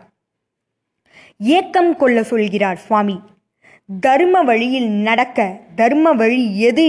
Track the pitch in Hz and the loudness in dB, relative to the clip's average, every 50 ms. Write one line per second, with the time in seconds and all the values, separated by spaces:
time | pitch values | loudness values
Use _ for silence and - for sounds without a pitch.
0 | _ _ _ _ _ _ _ _ _ _ _ _ _ _ _ _ _ _ _ _ | _ _ _ _ _ _ _ _ _ _ _ _ _ _ _ _ _ _ _ _
1 | _ _ _ - - _ _ - 202 240 311 370 370 370 - 370 349 349 302 - | _ _ _ -20 -20 _ _ -6 -2 0 0 0 0 0 0 0 0 0 0 0
2 | 285 254 240 233 220 226 240 220 214 202 190 202 202 190 180 - - - 220 208 | 0 2 2 0 -2 -2 -2 -2 -2 -2 -2 -2 -2 -2 -4 -6 -6 -2 -2 0
3 | 202 202 190 180 - - _ _ _ _ _ _ _ _ _ _ _ - 196 185 | 0 -2 -4 -8 -12 -20 _ _ _ _ _ _ _ _ _ _ _ -16 -8 -2
4 | 180 262 269 277 349 359 370 370 320 247 226 226 240 247 262 262 240 220 208 208 | 0 2 2 2 2 2 2 2 2 2 0 0 0 -2 -2 -2 -2 -2 -2 -2
5 | 208 220 226 226 254 294 - 262 208 185 185 - - - - - 226 240 285 302 | -2 0 0 -2 -2 -2 -2 -4 -4 -4 -6 -12 -18 -8 -2 0 0 2 2 2
6 | 320 330 294 220 226 220 247 254 247 214 190 196 226 240 233 302 330 | 2 2 2 2 2 0 0 0 -2 -2 -2 0 0 2 2 2 2